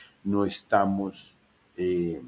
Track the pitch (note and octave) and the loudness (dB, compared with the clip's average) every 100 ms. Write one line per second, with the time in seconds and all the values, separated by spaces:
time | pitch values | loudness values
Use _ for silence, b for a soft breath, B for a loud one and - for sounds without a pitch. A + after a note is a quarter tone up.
0 | B _ G2 G2+ G2+ - - G#2 G2 G2 | B _ -2 0 0 -2 0 2 4 2
1 | G2 - - _ _ _ _ - F2+ F2+ | -2 -6 -18 _ _ _ _ -4 0 2
2 | F2 D#2 | 0 -4